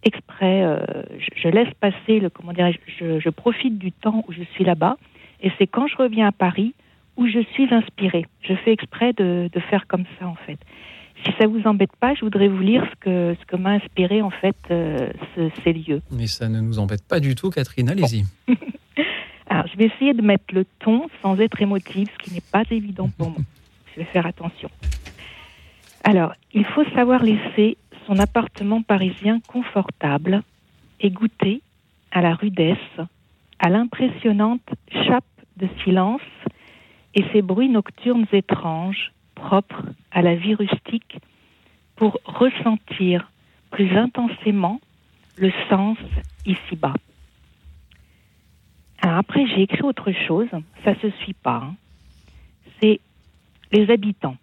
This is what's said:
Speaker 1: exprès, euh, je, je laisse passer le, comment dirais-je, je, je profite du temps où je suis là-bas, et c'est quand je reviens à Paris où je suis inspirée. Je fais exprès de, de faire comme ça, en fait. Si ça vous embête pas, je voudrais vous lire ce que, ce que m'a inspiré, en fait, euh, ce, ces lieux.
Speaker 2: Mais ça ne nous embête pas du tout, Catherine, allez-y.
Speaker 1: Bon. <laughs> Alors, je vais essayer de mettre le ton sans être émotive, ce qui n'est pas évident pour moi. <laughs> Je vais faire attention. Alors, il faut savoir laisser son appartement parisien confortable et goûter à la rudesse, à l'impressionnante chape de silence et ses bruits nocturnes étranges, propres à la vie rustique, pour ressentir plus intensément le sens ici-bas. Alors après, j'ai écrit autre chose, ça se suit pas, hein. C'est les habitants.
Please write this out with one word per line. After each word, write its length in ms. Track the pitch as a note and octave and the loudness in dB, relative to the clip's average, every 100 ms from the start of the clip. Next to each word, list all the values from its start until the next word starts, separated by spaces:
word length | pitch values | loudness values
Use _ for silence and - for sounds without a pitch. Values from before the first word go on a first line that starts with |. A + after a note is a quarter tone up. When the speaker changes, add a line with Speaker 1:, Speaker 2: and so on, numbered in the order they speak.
Speaker 1:
exprès, 600 | - - - - F#3+ F#3+ | 0 -2 -16 -2 0 2
euh, 140 | F3+ D3+ - - - - | 2 0 -4 -10 -12 -10
je, 220 | - - | -10 -4
je 60 | E3+ | 2
laisse 240 | F#3+ A#3+ - | 2 2 0
passer 380 | G3+ F#3 - A3 | -2 -2 2 2
le, 100 | F#3+ | 2
comment 240 | - E3+ | -6 -12
dirais-je, 260 | E3+ F3 E3+ - - | 0 0 0 -6 -10
je, 220 | E3+ D#3+ | -4 -2
je 100 | E3 | -2
profite 480 | D#3 A#3+ A#3 C4 G#3+ | -2 -2 0 -2 -4
du 140 | F#3 | -6
temps 320 | - G#3+ A3 A3 | -4 -2 -2 -4
où 40 | |
je 120 | E3+ F3 | -10 -14
suis 100 | - | -4
là-bas, 320 | F3+ E3 E3+ C4+ _ _ - _ | 0 2 0 -2 _ _ -20 _
et 100 | F#3+ - | -4 0
c'est 100 | G3 | 0
quand 200 | - C#4+ | 0 -2
je 100 | - | 0
reviens 300 | C4 A3 G#3+ | 0 4 2
à 40 | |
Paris 420 | G3 F#3 F3 A3 - _ _ _ - | 2 -2 0 -4 -4 _ _ _ -2
où 100 | A#3+ | 0
je 120 | A3 A3+ | 2 -2
suis 200 | - C4+ | 0 2
inspirée. 520 | A#3 A3 - G3 E3+ E3+ _ | 4 2 -2 0 0 -4 _
Je 120 | - | -4
fais 180 | F#3+ - | -2 2
exprès 400 | A3 - - A#3+ | 0 0 -2 -2
de, 360 | A#3 F#3+ F3 F3 | 2 0 0 -2
de 80 | F3 | -4
faire 280 | E3+ G3+ - | -2 -2 -2
comme 160 | F3+ F3+ - | -6 -6 -8
ça, 80 | F3+ | -12
en 80 | E3+ | -12
fait. 240 | - D3 - - - - - - - | -14 -16 -16 -20 -20 -20 -20 -8 -6
Si 60 | - | 2
ça 80 | G#3+ | 2
vous 160 | A3 G#3+ | 2 2
embête 300 | G#3 G3 _ | 2 0 _
pas, 140 | A#3+ | -2
je 80 | D4 | 0
voudrais 260 | A3 G3+ G3+ | -2 2 2
vous 120 | F#3+ | 4
lire 240 | F#3+ A#3+ - | 2 2 0
ce 40 | - | -6
que, 360 | - F3+ F3 F3 | -2 0 0 -2
ce 60 | - | -6
que 80 | F3+ | -4
m'a 160 | F#3 | 0
inspiré, 500 | G3+ - - F3+ G#3 | 0 0 -2 2 2
en 80 | G3+ | 0
fait, 260 | - F#3+ G3 - | -2 -2 -2 -4
euh, 420 | E3+ E3 D3 C3 - D#3+ - | -2 0 -2 -4 -6 -12 -4
ce, 140 | D#3+ - | -4 0
ces 100 | - | -2
lieux. 280 | E3 D#3+ C#3+ - | -2 -2 -6 -4
Speaker 2:
Mais 160 | B2 A2+ | -4 -4
ça 200 | - A2+ | -4 -2
ne 140 | A2 | -2
nous 160 | A2 A2 | -2 -2
embête 260 | G2+ G#2 _ | -2 -4 _
pas 120 | F3 | 0
du 140 | C#3 | 0
tout, 160 | B2+ F#3+ | 0 -2
Catherine, 400 | E3+ C3 - B2 | -2 -4 -2 0
allez-y. 340 | F#3+ D3 A#2 G2 - - | 2 0 0 -4 -6 0
Speaker 1:
Bon. 80 | B3 | 0
<laughs> 920 | C#4+ - _ - D#4 - - - - | 0 -16 _ -6 -4 -6 -14 -20 -4
Alors, 160 | E3+ E3+ | -4 -4
je 100 | F#3 | 2
vais 80 | A3 | 2
essayer 280 | - C4+ | 4 0
de 80 | A#3+ | 4
mettre 320 | G#3 G3 - | 4 2 0
le 100 | F#3 F#3+ _ | -2 -2 _
ton 280 | - A3+ D#4+ - | 2 2 0 -6
sans 160 | G3 F#3+ | -2 2
être 200 | A3 - | 0 0
émotive, 480 | G3+ G3+ - F#3+ G3+ | -2 -2 -4 -4 -4
ce 100 | - | -6
qui 100 | - F3 | -12 -12
n'est 80 | - | -4
pas 120 | G3 A3+ | -2 0
évident 400 | A3+ G#3 F#3 F#3 - | -2 -4 -4 -6 -4
pour 120 | D#3+ | -6
moi. 100 | D#3 C#3+ _ _ | -4 -8 _ _
<laughs> 300 | _ _ - | _ _ -12
Je 60 | |
vais 60 | E3+ | -4
faire 160 | F3+ E3+ | -2 -2
attention. 420 | - E3+ - F3+ - - - - - - - - - - _ _ _ | -4 -10 -10 -18 -8 -6 -6 -10 -20 -20 -20 -20 -20 -20 _ _ _
Alors, 300 | - G3 E3 - _ | 2 4 2 -4 _
il 120 | G#3+ G3+ | 0 0
faut 180 | - D4+ | 2 0
savoir 300 | - B3 B3+ | 2 4 4
laisser 540 | A#3 G#3+ - - G#3+ - _ - - | 4 2 0 2 2 2 _ -20 -2
son 140 | G3 | 2
appartement 600 | G3+ A#3 A3+ - G3+ A3+ | 2 0 -4 -4 -2 -2
parisien 560 | A3 G3+ F#3 - G3+ A3+ - | 2 2 0 -2 0 0 -2
confortable 960 | B3 B3 G3+ F#3+ - D3+ C#3 E3 G3 - _ _ _ _ _ | -6 -2 -2 -2 -2 -2 0 2 0 -2 _ _ _ _ _
et 100 | G#3 | -2
goûter 540 | F3+ A3 _ G3 A#3 _ _ _ _ _ | 0 -6 _ -2 -2 _ _ _ _ _
à 100 | F#3 | 0
la 140 | E3+ E3 | 2 2
rudesse, 420 | G#3 F3+ D#3+ G3 - - E3+ _ _ _ _ _ | -2 0 0 0 -4 -12 -14 _ _ _ _ _
à 120 | F3+ | 2
l'impressionnante 1000 | G3 A#3+ - B3+ - A#3 G3+ G#3+ A#3+ - - _ | 2 2 0 -2 0 0 2 2 0 -6 -12 _
chape 340 | - - B3 - _ _ - | -4 0 0 -2 _ _ -6
de 100 | F#3 - | -6 -4
silence 380 | - F#3 F#3 B3+ - - - - - - _ _ _ - | 0 2 2 -2 -8 -12 -12 -12 -20 -20 _ _ _ -2
et 100 | G3 | 2
ses 80 | G#3+ | 2
bruits 280 | F#3 F#3 C4 | 2 2 2
nocturnes 580 | A3+ G3 - A#3 A#3+ A3 | 2 0 -6 -2 0 2
étranges, 800 | G3 F#3+ G3+ E3+ D#3+ F3+ G3 - _ _ - | 2 0 -4 -2 -4 -4 -6 -8 _ _ -16
propres 480 | - G3 - - - - _ | 0 0 0 -10 -12 -14 _
à 100 | F3+ | 2
la 140 | F3 E3+ | 2 2
vie 180 | F#3 | 0
rustique, 640 | G#3+ G3+ - - A3+ _ - _ _ _ _ _ _ _ - | 0 0 -4 -4 -8 _ -20 _ _ _ _ _ _ _ 0
pour 240 | A3 - - | 0 0 -10
ressentir 1040 | - B3+ - - A3 - - F#3 F3 - _ _ _ _ | 2 2 2 -2 -2 -4 -2 2 0 -2 _ _ _ _
plus 260 | - F#3+ F#3 | 0 2 4
intensément 840 | A#3+ B3 A#3+ G3+ G#3+ G3+ F3+ A#3 _ _ _ _ _ - | 2 0 -4 -2 -2 0 0 -4 _ _ _ _ _ -2
le 160 | F#3 - - | 0 0 0
sens 280 | G3 G3+ A3+ - - - - - | 2 2 -2 -4 -6 -6 -12 -4
ici-bas. 480 | F#3 - E3+ D3 C3+ _ _ - _ _ _ - - _ _ _ _ _ _ _ _ _ _ _ - | -4 -4 -4 -2 -4 _ _ -20 _ _ _ -20 -20 _ _ _ _ _ _ _ _ _ _ _ -4
Alors 160 | F3+ E3+ | 0 0
après, 280 | G3+ - C4 | 0 0 0
j'ai 160 | G3 | 2
écrit 180 | G3 - | 0 0
autre 300 | C#4 B3+ - F#3 - | -2 -2 -4 -4 -2
chose, 200 | E3 A#3 E3+ D#3 - | -2 -2 -6 -12 -4
ça 100 | - F#3+ | -2 0
se 80 | G#3+ - | -4 -6
suit 120 | - | -12
pas, 300 | F#3+ C3 A#2+ C3 | -8 -4 -4 -6
hein. 100 | F3+ _ _ _ - _ - - _ - - | -14 _ _ _ -20 _ -20 -20 _ -20 2
C'est 200 | G#3+ G#3 _ _ _ _ _ _ _ | 4 4 _ _ _ _ _ _ _
les 200 | G#3 G#3 | 4 6
habitants. 460 | A#3 G#3 G3 D3 C3 | 4 2 -4 -6 -8